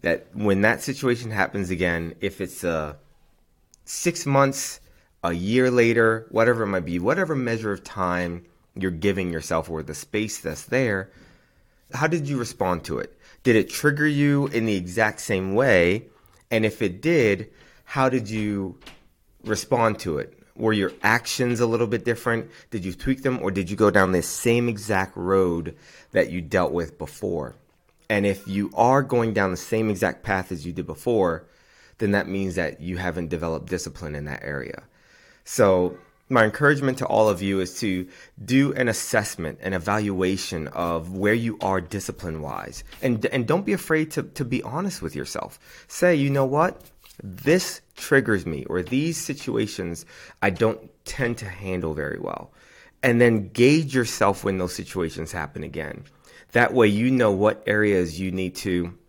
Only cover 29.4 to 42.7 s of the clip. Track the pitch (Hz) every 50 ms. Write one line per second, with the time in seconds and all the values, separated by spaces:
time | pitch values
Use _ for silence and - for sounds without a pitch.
29.4 | 98 95 90 87 - - - 110 113 110 104 90 104 92 - - - - 98 95
30.4 | 92 - 92 82 73 87 85 85 85 - 78 - - 123 120 110 95 87 82 80
31.4 | - _ _ _ _ _ _ _ _ _ _ _ 113 101 101 101 92 82 92 98
32.4 | 98 95 90 95 85 76 - - 76 87 92 87 92 90 80 90 87 78 87 82
33.4 | 82 85 80 76 - - 90 85 - - 69 - - 76 73 73 73 73 71 -
34.4 | - - 73 69 64 - - - - _ _ _ _ _ _ _ _ _ _ _
35.4 | _ - - - 113 98 95 92 90 87 76 - - _ _ _ _ _ 127 120
36.4 | 110 107 104 - 151 143 151 143 139 135 127 117 123 - 110 110 110 107 101 87
37.4 | 98 98 98 95 92 90 - - - 104 95 90 90 92 - - - - _ -
38.4 | 107 92 127 135 139 143 - - 127 120 107 - - - - 113 101 - - -
39.4 | 85 78 - - - 95 95 92 80 104 101 110 107 104 98 90 92 90 98 98
40.4 | - - 95 82 78 67 - - 87 85 85 82 80 87 95 95 98 104 110 117
41.4 | 117 117 110 - - 95 95 92 87 - - 98 - - - - - 87 80 78
42.4 | 76 71 58 50 50 -